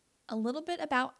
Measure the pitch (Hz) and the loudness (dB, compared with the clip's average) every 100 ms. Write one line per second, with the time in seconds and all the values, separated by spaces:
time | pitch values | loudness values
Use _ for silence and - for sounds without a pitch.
0 | _ _ - 220 226 294 339 349 302 254 | _ _ -6 -2 0 -2 -2 -4 2 2
1 | 254 | 2